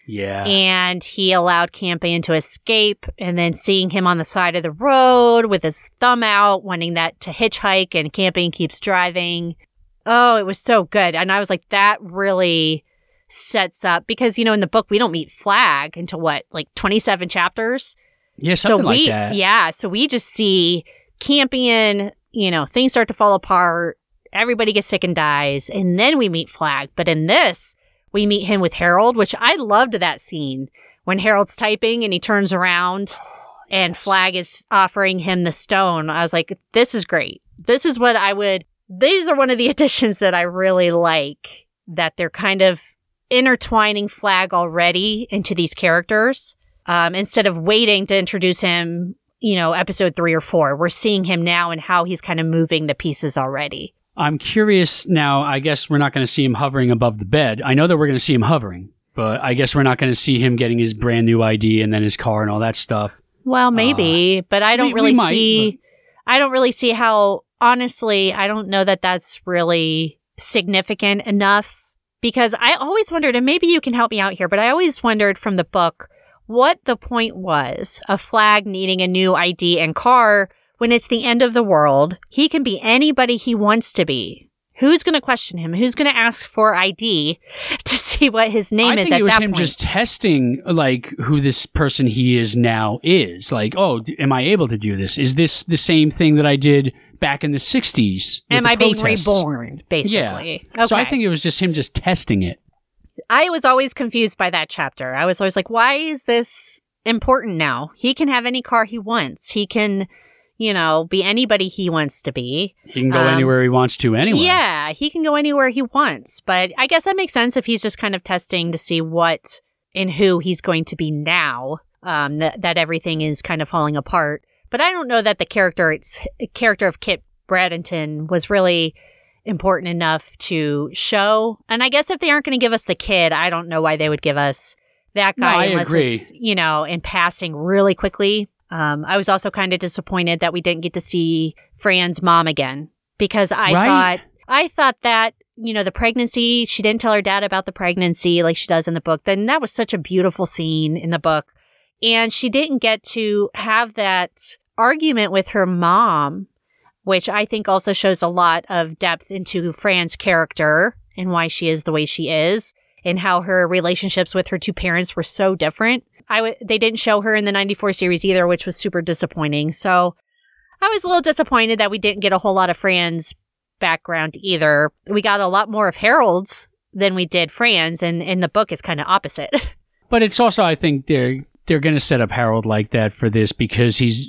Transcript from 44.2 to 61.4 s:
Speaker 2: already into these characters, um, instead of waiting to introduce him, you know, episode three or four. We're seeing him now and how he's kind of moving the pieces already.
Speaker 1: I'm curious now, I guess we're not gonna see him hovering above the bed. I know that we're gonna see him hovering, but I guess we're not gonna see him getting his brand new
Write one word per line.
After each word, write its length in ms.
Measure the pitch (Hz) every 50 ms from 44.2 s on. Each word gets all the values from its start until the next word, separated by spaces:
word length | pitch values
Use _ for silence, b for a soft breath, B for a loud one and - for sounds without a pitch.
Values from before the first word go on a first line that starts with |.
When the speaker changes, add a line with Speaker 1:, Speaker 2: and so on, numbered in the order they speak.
| - 202 190 185 190 185 190
Speaker 2:
already 720 | 175 175 165 160 175 175 175 170 180 202 214 214 214 247 -
into 240 | 202 - - - 185
these 200 | 170 170 - -
characters, 800 | - 190 170 165 175 175 - 214 214 226 262 269 - - - - _ _ _ _ _ -
um, 280 | - 175 175 170 170 180
instead 320 | 190 202 - - 226 196
of 100 | 196 170 165
waiting 480 | 160 190 214 226 233 208 208 190 196
to 100 | - 196
introduce 440 | 196 180 - - 185 180 180 180 -
him, 560 | 202 180 175 175 170 170 170 175 175 180 - _ _ _ _ -
you 160 | 240 214 196
know, 160 | 180 170 160
episode 420 | 160 180 190 - 190 - 190 170 -
three 180 | 180 170 170
or 80 | 160 156
four. 360 | - - 180 165 147 135 143
We're 120 | 143 175 170
seeing 360 | - - - 220 208 190 180
him 180 | 180 180 170
now 280 | 170 175 175 175 175 170
and 100 | 165 160
how 240 | - - 180 175 170
he's 160 | 180 190 -
kind 180 | - - 165 160
of 60 | 160
moving 400 | 160 165 165 165 - 170 156 156
the 80 | 147 139
pieces 420 | - - 160 143 - 156 143 -
already. 580 | 143 131 135 139 135 147 143 - 143 151 - _ _ _ _ -
Speaker 1:
I'm 220 | - 151 151 156 -
curious 680 | - - - 214 214 214 202 185 170 - - - - 175
now, 340 | 180 156 147 143 139 139
I 160 | 147 147 135 139
guess 320 | 139 156 147 - - -
we're 80 | 147 147
not 160 | 143 135 -
gonna 120 | 139 127
see 180 | - - 147 135
him 100 | 131 113
hovering 360 | 117 143 135 135 135 127 123
above 280 | 120 113 123 117 107 104
the 60 | 98
bed. 360 | 95 127 156 143 117 107 123 -
I 100 | 135 131
know 120 | 143 160
that 100 | 175 170
we're 100 | 151 151
gonna 120 | 143 131 120
see 120 | - - 139
him 80 | 117
hovering, 480 | 107 131 165 139 110 95 90 87 95 - _ _ _ _ -
but 260 | 117 110 110 110 -
I 120 | 135 127 123
guess 200 | 131 135 127 -
we're 80 | 143
not 160 | 139 131 123 -
gonna 160 | 120 117 117
see 240 | - - 143 127 117
him 160 | 127 127 120
getting 220 | 117 123 117 117 120
his 160 | 117 113 107
brand 320 | 107 117 120 117 117 113
new 160 | 117 113 113